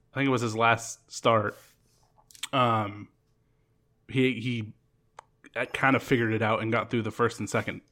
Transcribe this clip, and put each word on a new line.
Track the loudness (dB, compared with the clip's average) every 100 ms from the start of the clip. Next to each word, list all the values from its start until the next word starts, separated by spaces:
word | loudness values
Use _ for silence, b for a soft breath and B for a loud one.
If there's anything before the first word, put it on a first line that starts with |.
| _
I | -2
think | 0
it |
was | 0
his | 0 2
last | 4 4 0 -16 _
start, | -2 2 2 2 -6 -16 _ _ _ _ _ _ -18 -4
um, | 2 2 2 -2 -8 -18 _ _ _ _ _ _ _ _ _ -6
he, | 0 0 0
he | -6 -6 -8 -14 _ _ _ -20 -20 _ -12 -8 -6
kind | 0 2 2
of |
figured | 2 2 2
it | 0
out | 0 0
and | 0
got | -2 0
through | -2
the | -2
first | 0 -2 -2
and | -4
second | -4 -4 -8 -14